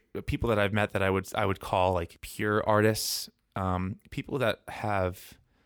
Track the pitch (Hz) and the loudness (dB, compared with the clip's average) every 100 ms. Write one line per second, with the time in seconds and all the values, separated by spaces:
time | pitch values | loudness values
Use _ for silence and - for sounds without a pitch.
0 | _ - - - 117 104 101 104 104 101 | _ -12 -6 -2 0 2 2 2 0 2
1 | 95 95 92 - 101 98 - 98 92 90 | 2 2 0 -2 0 -2 -2 2 2 2
2 | 87 - - - 107 107 - 107 107 110 | -4 -10 -16 -6 0 0 4 4 4 2
3 | - - - _ _ 101 92 92 92 - | -2 -6 -8 _ _ -4 -2 0 -2 -6
4 | _ - - 113 113 - - - 107 101 | _ -10 -6 -2 -2 -2 -8 -8 -4 0
5 | 92 92 - - _ _ | 0 -2 -16 -20 _ _